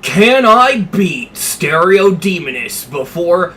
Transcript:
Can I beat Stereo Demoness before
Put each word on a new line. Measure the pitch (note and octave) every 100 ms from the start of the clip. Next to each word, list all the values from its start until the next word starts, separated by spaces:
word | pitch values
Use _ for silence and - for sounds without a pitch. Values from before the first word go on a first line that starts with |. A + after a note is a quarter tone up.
Can | - D#3 A3 C4
I | B3 A3 B3+ C4+
beat | G3 - F#3+ C#3 - -
Stereo | - - D3 D#3 F3 G3 G3
Demoness | F#3 G3 F3+ C#3 B2+ A#2+ - -
before | C#3+ C3 E3+ E3+ F3 F3+